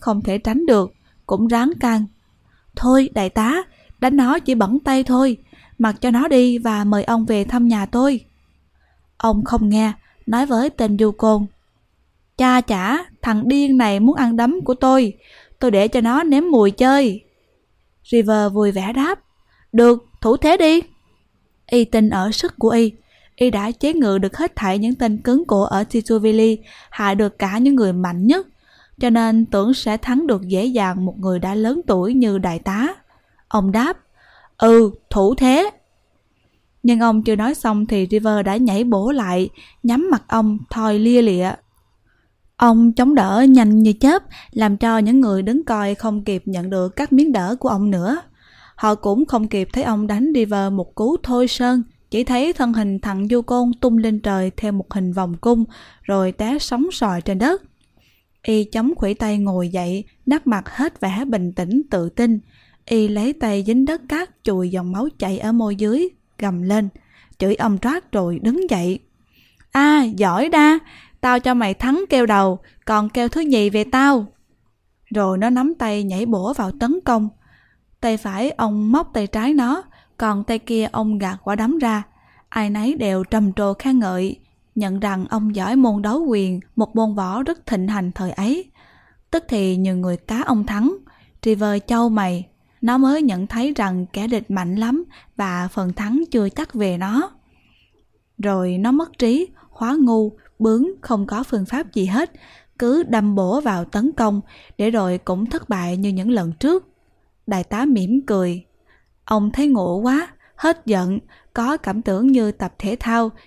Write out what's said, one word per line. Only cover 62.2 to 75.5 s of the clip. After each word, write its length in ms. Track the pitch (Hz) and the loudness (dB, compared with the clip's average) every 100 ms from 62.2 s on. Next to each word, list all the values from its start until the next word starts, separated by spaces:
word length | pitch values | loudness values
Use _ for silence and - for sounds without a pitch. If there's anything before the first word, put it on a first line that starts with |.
| 233 214 - _ _ _ | 0 0 -4 _ _ _
Y 240 | - 226 214 | -4 0 0
lấy 240 | 208 233 | -2 -4
tay 320 | 302 226 202 202 | -4 -4 -4 0
dính 180 | 240 | 0
đất 180 | 269 320 - | 0 -2 -6
cát 220 | 302 359 _ | -8 -8 _
chùi 260 | - 190 180 | -4 -2 -2
dòng 220 | 185 180 | -4 -6
máu 160 | 185 247 - | -6 -6 -6
chảy 200 | 190 190 | -6 -4
ở 140 | 214 | -2
môi 240 | 233 214 202 | 0 0 -2
dưới, 320 | 208 254 359 - _ - | -2 -2 -4 -8 _ -8
gầm 240 | 202 175 | -6 -4
lên, 260 | 180 214 202 - _ _ _ - | -2 -2 -2 -8 _ _ _ -4
chửi 160 | 190 | -2
ông 240 | - 202 196 | 0 0 -2
Jack 180 | 233 339 - | -2 -4 -4
rồi 260 | 208 175 170 | -4 -4 -2
đứng 280 | 220 294 370 | -2 -2 -2
dậy. 300 | 185 175 190 _ _ _ _ _ _ _ | -2 -2 -6 _ _ _ _ _ _ _
"À, 320 | 269 294 302 240 196 | 2 4 4 2 0
giỏi 320 | 196 175 311 | 0 0 2
đa, 300 | 330 302 311 - - - _ | 4 6 4 -2 -20 -20 _
tao 200 | 247 247 | 0 0
cho 140 | 254 | 2
mày 200 | 247 208 | 0 0
thắng 300 | 196 247 302 392 | -2 0 0 2
kêu 160 | 262 233 | 2 4
đầu, 320 | 202 196 185 - _ | 4 2 0 -8 _
còn 240 | - 214 214 | -4 -2 -2
kêu 200 | 247 240 | -2 -2
thứ 120 | 302 | -2
nhì 300 | 311 240 208 | 0 2 2
về 140 | 214 | 0
tao." 420 | 214 262 277 262 208 _ _ _ _ _ _ _ - | 0 2 2 2 -2 _ _ _ _ _ _ _ -8
Rồi 240 | 208 190 190 | -2 -2 0
nó 120 | 226 | 0